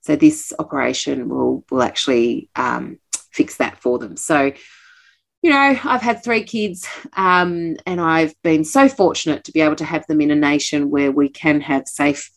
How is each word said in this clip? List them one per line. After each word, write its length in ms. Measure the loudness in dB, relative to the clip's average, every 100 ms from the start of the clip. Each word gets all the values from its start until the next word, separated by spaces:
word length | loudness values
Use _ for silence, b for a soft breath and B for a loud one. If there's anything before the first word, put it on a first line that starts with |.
So 160 | -2 4
this 360 | 4 4 -10 -12
operation 680 | -8 -4 -2 -4 -4 -4 -4
will, 360 | -2 -2 -2 _
will 120 | -2
actually, 680 | -2 -2 0 2 2 -2 -8 -4
um, 420 | -4 -4 -8 -14 _ -14 _
fix 260 | -4 -4 -2
that 200 | -6 -4
for 160 | -2 -2
them. 180 | -6 -12
So, 340 | -2 0 0 -4 b b b b b b _ _
you 80 | 2
know, 280 | 4 4 2
I've 160 | 0 -2
had 240 | 0 -4
three 180 | -2 -4
kids, 460 | -2 -4 -4 -6 -14 B B -2
um, 580 | 2 4 2 -2 -4 -6
and 160 | -6 -2
I've 340 | 0 2 0 -2
been 220 | 0 2
so 240 | 2 4 4
fortunate 560 | 4 2 2 -4 -4
to 80 | -2
be 80 | 0
able 160 | 2 0
to 80 |
have 220 | -4 -6 -2
them 160 | 0
in 80 | 2
a 40 |
nation 540 | 2 2 0 0 -2 0
where 240 | 0 2
we 160 | 2 0
can 320 | 0 0 0
have 260 | 0 -2 -2
safe 440 | -2 -2 -2 -8